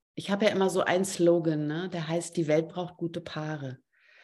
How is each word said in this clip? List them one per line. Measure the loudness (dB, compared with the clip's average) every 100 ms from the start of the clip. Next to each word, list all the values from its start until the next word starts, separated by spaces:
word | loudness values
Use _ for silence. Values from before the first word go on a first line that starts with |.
| _
ich | -12 -4
habe | 2 2
ja |
immer | 4 2
so | 2
einen | 2 2
Slogan, | 0 2 4 4 2 0 -2
ne? | -2 -4
Der | -6 -4
heißt, | -4 -2 -2
„Die | 2
Welt | 2 2
braucht | -6 -8 -6
gute | -8 -8
Paare.“ | -10 -8 -6 -6 -8 -12 _ _ _ -20